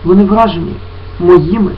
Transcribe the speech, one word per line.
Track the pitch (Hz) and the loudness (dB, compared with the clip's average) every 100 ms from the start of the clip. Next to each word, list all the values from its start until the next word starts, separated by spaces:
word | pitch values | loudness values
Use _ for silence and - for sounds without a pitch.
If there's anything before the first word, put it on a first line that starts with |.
Вони | 165 190 | 2 2
вражені | 196 214 226 170 165 - - - - - | 4 2 0 -2 -8 -10 -14 -16 -16 -4
моїми | 175 180 156 220 190 | 4 4 4 0 -2